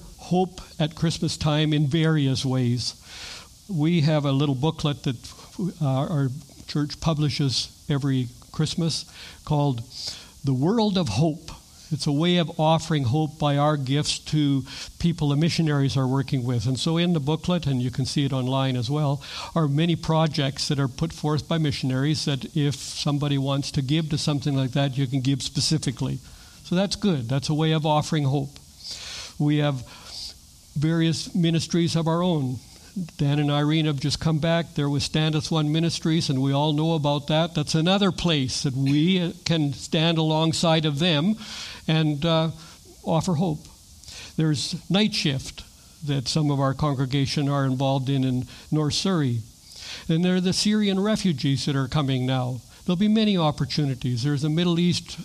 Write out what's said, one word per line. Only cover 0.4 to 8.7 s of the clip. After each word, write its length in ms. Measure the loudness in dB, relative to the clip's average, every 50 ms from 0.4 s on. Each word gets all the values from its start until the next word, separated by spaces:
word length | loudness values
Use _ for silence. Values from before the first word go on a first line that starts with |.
| 2 0 -4 -10 -16 -10 -4 -2
at 160 | -2 -2 -2
Christmas 440 | -2 -2 -2 0 0 -2 -4 -2 -2
time 340 | 0 0 2 2 2 2 2
in 140 | 2 2
various 580 | 2 2 2 2 4 4 4 2 2 0 0 0
ways. 500 | 0 0 2 2 2 0 0 -2 -6 -8 -10 -14 -18 -16 -16 -14 -14 -14 -16 -18 -20 -20 -18 -10 -6
We 340 | -2 0 2 2 4 4 4
have 240 | 4 2 2 2
a 60 | 2 2
little 240 | 2 2 2 0
booklet 480 | 0 0 -2 -2 -2 -2 -4 -4 -2 -4
that, 120 | -4 -4 -6 -8 -16 -18 -20 -20 -16 -8 -6 -6 -6 -4 -2
uh, 60 | 0
our 440 | 0 0 0 0 0 0 0 0 -2 -2 -6 -12 -16 -20 -18 -12
church 340 | -6 -2 -2 -2 -2 -4 -4
publishes 680 | -2 -2 0 0 0 0 0 0 0 0 0 -2 -4 -6 -10 -12 -6 -4
every 400 | -2 -2 0 0 0 0 -2 -4 -6 -14 -20 -8 -4
Christmas 540 | -2 -2 -2